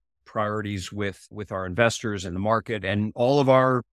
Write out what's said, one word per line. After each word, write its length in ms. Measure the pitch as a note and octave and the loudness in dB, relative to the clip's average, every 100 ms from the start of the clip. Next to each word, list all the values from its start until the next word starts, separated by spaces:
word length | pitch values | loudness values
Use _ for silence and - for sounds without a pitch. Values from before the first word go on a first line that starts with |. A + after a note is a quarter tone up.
| _ _ | _ _
priorities 680 | _ A2+ G#2 G#2+ G#2 G2+ F2 | _ -6 -4 -4 -4 -6 -6
with, 340 | G2+ G2+ F#2 - | -6 -6 -6 -14
with 180 | G#2 G#2 | -14 -10
our 160 | G2 F#2 | -8 -4
investors 580 | F2+ A#2 - A2+ G2+ | 2 2 2 -4 -6
in 80 | F2 | -6
the 60 | F2+ | -4
market 460 | G#2 A2 - G#2+ | 0 0 -2 -6
and 260 | F#2 G2+ G#2+ - | -2 -2 -2 0
all 240 | B2 C#3+ | 2 4
of 80 | C3 | 6
our 340 | C3 C3 B2+ - | 6 6 2 -4